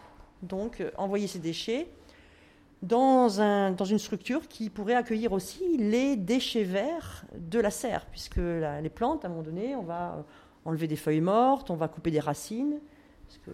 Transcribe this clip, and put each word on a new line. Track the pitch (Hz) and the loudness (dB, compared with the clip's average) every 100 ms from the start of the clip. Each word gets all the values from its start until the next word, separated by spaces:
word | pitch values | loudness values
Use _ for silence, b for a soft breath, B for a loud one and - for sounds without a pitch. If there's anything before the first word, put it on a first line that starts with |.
| B B B - | B B B -16
donc, | 180 190 220 233 | -8 -6 -6 -6
euh, | 180 - | -6 -4
envoyer | 196 202 196 | -2 0 -2
ces | 180 | -4
déchets | 165 165 - 240 349 - B B B B B B B - | -6 -4 -2 -2 -4 -12 B B B B B B B -8
dans | 180 233 269 262 240 196 | 0 4 6 8 6 6
un, | 208 202 196 | 4 4 2
dans | 185 190 | 2 2
une | 214 | 2
structure | - 208 - 277 - | 0 -6 -2 -4 -4
qui | - 220 | -8 -8
pourrait | 214 202 247 | -4 0 2
accueillir | 240 220 233 | 2 0 0
aussi | 190 185 - 370 302 | 0 -4 -4 0 2
les | 208 233 277 247 | 4 4 2 2
déchets | 180 254 - 233 | 2 0 2 0
verts | 190 190 254 330 - - - - | 0 0 0 -4 -8 -14 -16 -14
de | 165 220 | -2 2
la | 208 | 2
serre, | - 247 - - | 0 -2 -4 -6
puisque | - - - | -14 -6 -2
la, | 175 170 151 143 | 0 0 -2 -4
les | 156 | -6
plantes, | - 233 311 180 | -2 0 0 -4
à | |
un | |
moment | 165 | -6
donné, | 156 170 240 277 | -6 -6 -4 -4
on | |
va, | 170 170 175 160 | -6 -6 -6 -8
euh, | 151 B B B | -12 B B B
enlever | 160 160 160 | -4 -2 0
des | 151 | -2
feuilles | - 156 | 2 2
mortes, | 170 214 254 269 - | 4 4 4 2 0
on | 165 | -2
va | 156 | -4
couper | - 170 | -2 0
des | 151 | 0
racines, | 147 143 - 220 294 294 - B B B - | 0 -4 -4 -4 -2 -2 -8 B B B -20
ce | - | -20
que | - | -16